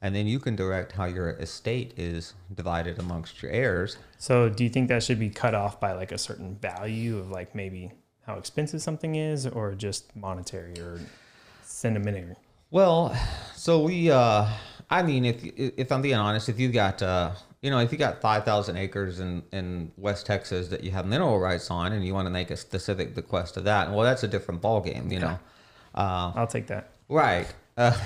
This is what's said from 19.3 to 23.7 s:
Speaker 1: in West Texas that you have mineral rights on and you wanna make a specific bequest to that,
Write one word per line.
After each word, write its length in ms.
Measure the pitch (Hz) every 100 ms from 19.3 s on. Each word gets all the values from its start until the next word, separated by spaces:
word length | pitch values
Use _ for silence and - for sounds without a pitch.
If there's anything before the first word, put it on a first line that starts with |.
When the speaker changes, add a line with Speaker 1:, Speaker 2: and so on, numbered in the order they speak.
| 87 -
Speaker 1:
in 400 | 98 90 90 82 -
West 300 | 101 101 -
Texas 420 | 98 - 92 87
that 160 | 92
you 60 | 87
have 160 | 95 92
mineral 320 | 131 170 104
rights 320 | 92 87 -
on 220 | 87 90
and 120 | 107
you 80 | 92
wanna 160 | 95 92
make 200 | 90 87
a 60 | -
specific 580 | - 95 - 95 87
bequest 400 | - - 90 85
to 60 | -
that, 280 | 95